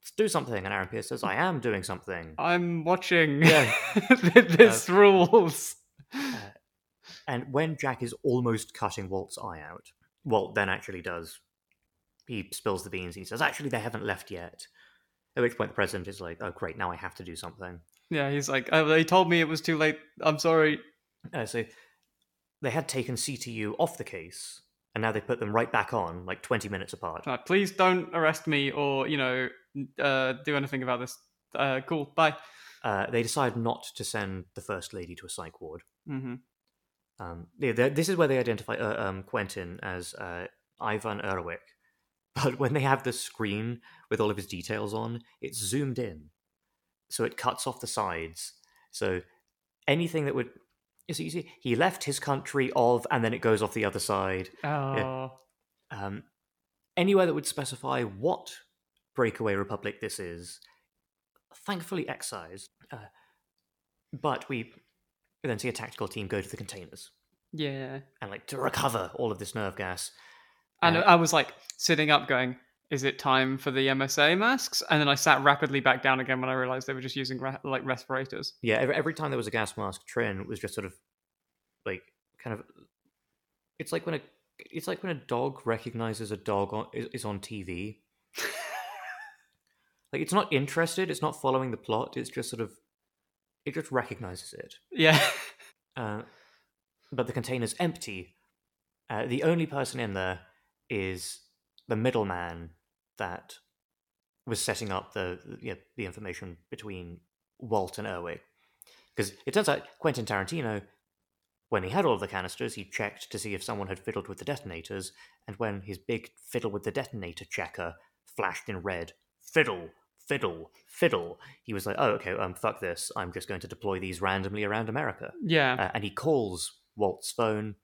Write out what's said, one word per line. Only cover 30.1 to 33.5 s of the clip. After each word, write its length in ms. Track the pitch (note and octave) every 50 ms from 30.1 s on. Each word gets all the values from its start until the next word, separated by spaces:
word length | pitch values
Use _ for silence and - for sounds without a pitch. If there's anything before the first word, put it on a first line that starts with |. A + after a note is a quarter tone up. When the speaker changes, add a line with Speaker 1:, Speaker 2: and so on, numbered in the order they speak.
| C3+ C3 C3 C3 C3 B2 D3
Speaker 2:
do 120 | - D3
anything 260 | C#3+ C#3 C3 - C3 B2+
about 160 | B2+ B2+ A#2+
this. 160 | B2 B2+ - - _ _ _ _ _ _ _
Uh, 260 | - C3+ C#3 C3 C3 C3
cool, 200 | - E3+ D#3 C#3+ C#3+ _
bye." 180 | - D#3+ D#3 D3 - - - - - - - - - _
Speaker 1:
Uh, 260 | B2 G#2 G2 G2 G#2+
they 120 | A2 A#2 A#2
decide 340 | A#2 - D3+ C#3 B2